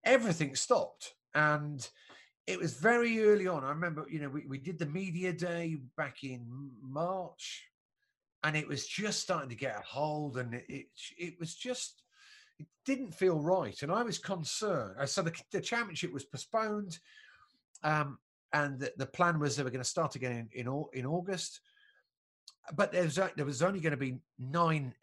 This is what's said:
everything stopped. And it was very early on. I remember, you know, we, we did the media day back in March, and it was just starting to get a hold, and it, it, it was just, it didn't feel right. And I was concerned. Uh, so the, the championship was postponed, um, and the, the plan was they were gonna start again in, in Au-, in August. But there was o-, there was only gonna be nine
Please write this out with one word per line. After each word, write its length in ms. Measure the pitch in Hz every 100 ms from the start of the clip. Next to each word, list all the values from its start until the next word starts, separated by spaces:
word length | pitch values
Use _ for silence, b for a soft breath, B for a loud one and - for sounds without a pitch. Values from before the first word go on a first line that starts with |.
everything 500 | 220 254 226 165 143
stopped. 600 | - - 240 - - - _ _
And 540 | - 151 151 147 143 - B B B B _ -
it 140 | 190
was 140 | 165
very 500 | 127 196 240 233 226
early 240 | 214 208 185
on. 160 | 165
I 60 | 135
remember, 360 | 151 175 151 151
you 100 | 160
know, 80 | 143
we, 180 | 143 131
we 100 | 135
did 200 | - 165
the 60 | 156
media 460 | 165 190 170 185
day 460 | 165 175 170 170 156 127 -
back 300 | 143 - 135
in 200 | 127 117 127 139 117
March, 880 | 131 139 175 190 170 - - - - _ _ _ _ _ _ _ 156
and 120 | 151
it 100 | 147
was 180 | 139 -
just 360 | - 208 -
starting 260 | - 170 135
to 60 | 117
get 220 | 135 104
a 60 | -
hold, 500 | 135 151 151 147 127
and 180 | 123 120
it, 100 | -
it, 200 | 139 - - - -
it 220 | 170 -
was 160 | 165 -
just, 460 | 247 247 - - _ B B B B _
it 60 | 156 _ -
didn't 280 | 269 240
feel 260 | 160 185 160
right. 420 | 147 185 123 -
And 80 | 139
I 140 | 196
was 140 | 240 165
concerned. 760 | - 190 151 - 214 160 104 95
Uh, 60 | 135
so 160 | -
the, 120 | 170 165 -
the 80 | 190
championship 500 | - 233 220 156 170
was 140 | 139 -
postponed, 720 | 131 - 220 214 208 202 160 B B B B B B _ -
um, 340 | 156 156 143 127 _ _ _
and 260 | 151 143 131
the, 140 | 135 -
the 80 | 131
plan 340 | - 175 160
was 160 | 143 120
they 80 |
were 60 | 131
gonna 160 | 127 123
start 300 | - 156 131
again 340 | 127 117 113
in, 60 | 127
in 80 | 120
Au-, 220 | 139 151
in 140 | 131 127
August. 560 | 170 175 185 - - b b b b b _ _ _ - _ - 147
But 160 | 202
there 120 | 180
was 140 | 170 143
o-, 120 | 190 -
there 80 | 143
was 160 | 127
only 180 | 175 196
gonna 160 | 160 143
be 240 | 135 131 _ -
nine 560 | 127 170 170 156 131 -